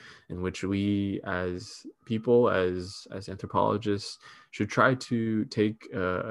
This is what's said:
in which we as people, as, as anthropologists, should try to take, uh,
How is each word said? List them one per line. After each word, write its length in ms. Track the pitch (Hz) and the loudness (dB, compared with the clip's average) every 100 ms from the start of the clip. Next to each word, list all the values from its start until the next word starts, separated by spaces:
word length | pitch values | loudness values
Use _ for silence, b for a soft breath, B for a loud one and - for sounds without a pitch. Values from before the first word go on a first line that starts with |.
| B B B | B B B
in 120 | 90 | -4
which 220 | 92 - | -4 -4
we 560 | 95 98 101 101 101 95 | -2 0 2 2 0 -2
as 600 | 98 90 90 90 107 - 302 - | -4 -2 -2 -4 -10 -16 -20 -20
people, 460 | - 110 117 120 117 | -6 -4 4 6 6
as, 560 | 95 90 92 92 - - | 4 2 0 -6 -12 -12
as 160 | 98 98 | -12 -10
anthropologists, 920 | 95 92 95 104 104 110 101 - - B B B | -10 -4 0 2 2 0 -2 -4 -14 B B B
should 180 | - 107 | -4 0
try 260 | - 127 127 - | 4 4 4 -2
to 340 | 117 113 110 | -2 0 0
take, 440 | - - 107 110 - | 0 2 0 0 -8
uh, 280 | 95 92 92 - | -2 -2 -2 -4